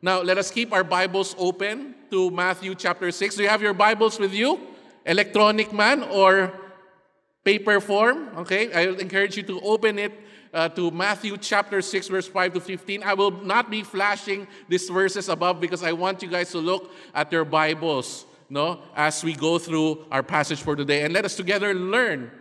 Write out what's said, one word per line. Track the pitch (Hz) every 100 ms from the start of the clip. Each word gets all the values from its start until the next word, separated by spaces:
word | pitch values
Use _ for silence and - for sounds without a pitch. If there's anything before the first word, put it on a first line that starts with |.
Now, | 180 185
let | 180 185
us | 190
keep | - 233
our | 208
Bibles | 180 180 185 185 190 -
open | 180 180 196 214 285 247 -
to | 190 185
Matthew | 175 180 180 190 185
chapter | 185 175 180
six. | 170 196
Do | 208
you | 202
have | 208
your | 208
Bibles | 190 208 220 220 214
with | 196
you? | 196 247 370 - - - -
Electronic | - 175 202 208 214 214 214
man | 208 208 285
or | - 202 190 190 185 - - - - _ _ _ _ _
paper | - 208 202 208
form? | 202 202 226 277 285 180 170
Okay, | 190 226
I | 175 180 185
encourage | 185 190 202 202
you | 196
to | 180
open | 202 220 220 208
it, | 208 208 - - -
uh, | 165 165
to | - 175
Matthew | 165 190 202 214 202
chapter | - 208 208 202
six, | 185 196 190
verse | 190 175
five | 190 185
to | 180
fifteen. | 175 185 - 202
I | 202
will | 196 202
not | 180 196 208 226
be | 214
flashing | 202 190 202 208 - 196 196 - -
these | 175 180
verses | 180 190 196 190
above | 165 175 175
because | 170 175
I | 170
want | 170 185 190
you | 190
guys | 175 175
to | 175
look | 165 185 185 - -
at | - 151
your | 170
Bibles, | 156 156 156 156 160 143 123 - - - _
no, | 139 156 175 -
as | - 151 151
we | 165
go | 151 156 170
through | 165 160 156 156 -
our | 135
passage | 135 165 151 151
for | -
today. | 147 143 143
And | 147
let | 175
us | 208 -
together | 180 202 202
learn | 190 180 220 240 151 120 -